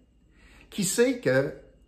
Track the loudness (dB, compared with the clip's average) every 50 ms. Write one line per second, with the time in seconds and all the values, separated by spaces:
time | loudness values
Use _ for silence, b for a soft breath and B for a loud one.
0 | _ _ _ _ _ b b b b b b b b b -6 -4 -4 -2 2 2
1 | 2 2 2 0 -2 2 2 2 0 0 -6 -12 -18 -20 _ _ _